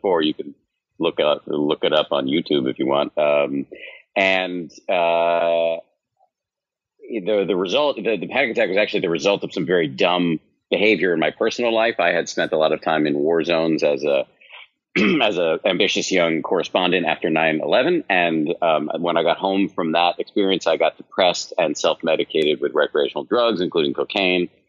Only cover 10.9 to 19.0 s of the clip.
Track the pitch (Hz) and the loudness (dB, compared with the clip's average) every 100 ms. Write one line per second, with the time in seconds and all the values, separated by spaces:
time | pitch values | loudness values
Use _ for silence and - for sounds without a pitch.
10.9 | 98 92 82 76 - 110 - 120 113 113 | 4 2 2 0 0 -2 0 0 2 0
11.9 | 110 87 87 - - 80 80 78 76 - | 2 0 0 -2 -4 -2 2 2 0 0
12.9 | 78 76 71 76 82 78 82 82 76 78 | 0 0 0 0 0 2 0 0 0 0
13.9 | 69 71 69 - _ - - - _ _ | 0 0 0 -2 _ -20 -20 -20 _ _
14.9 | 175 196 160 110 82 82 82 101 92 95 | -2 0 2 0 0 0 0 0 0 0
15.9 | - - 95 85 80 - 92 78 101 90 | 0 0 2 2 0 -2 -2 0 0 0
16.9 | 90 80 76 85 78 80 78 71 104 139 | 0 0 -2 0 2 2 0 0 2 2
17.9 | 175 - 92 85 80 76 - 85 76 73 | -2 0 0 2 0 -2 0 0 0 -2
18.9 | 78 | -4